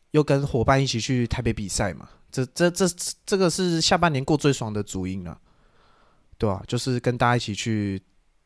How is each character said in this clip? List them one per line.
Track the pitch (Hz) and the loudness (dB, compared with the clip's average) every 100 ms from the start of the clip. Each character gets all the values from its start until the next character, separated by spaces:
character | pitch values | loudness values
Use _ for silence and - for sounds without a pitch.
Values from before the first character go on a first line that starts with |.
| _ | _
又 | 151 | 0
跟 | 143 139 139 | 4 2 2
伙 | 127 | 0
伴 | 113 135 | 4 4
一 | 135 | 2
起 | 117 | -2
去 | - 127 117 | 0 0 0
台 | - | -2
北 | 117 | -2
比 | 110 98 | -4 -4
赛 | - 104 | -2 -2
嘛， | 73 - - _ | -4 -14 -20 _
这， | - 127 | -6 -4
这， | - 175 | 2 2
这， | 170 185 175 - - - | 4 0 0 -8 -8 -4
这 | 196 | 2
个 | 185 | 2
是 | - 185 165 | 2 0 2
下 | - 180 | 2 4
半 | 170 | 2
年 | 135 | 0
过 | 135 151 | 0 2
最 | 147 | 2
爽 | 131 113 | 0 -2
的 | 104 | -6
主 | 101 95 92 | -6 -6 -6
因 | 95 87 | -6 -10
啊， | - _ _ _ _ _ _ _ _ _ - | -14 _ _ _ _ _ _ _ _ _ -4
对 | 110 | -2
啊， | 92 - | -2 -4
就 | 123 | -4
是 | - 123 | -2 0
跟 | 127 120 | 0 0
大 | 120 | 2
家 | 120 | 2
一 | |
起 | - | -2
去 | 98 120 107 101 95 - _ _ _ | -4 -2 -2 -2 -4 -10 _ _ _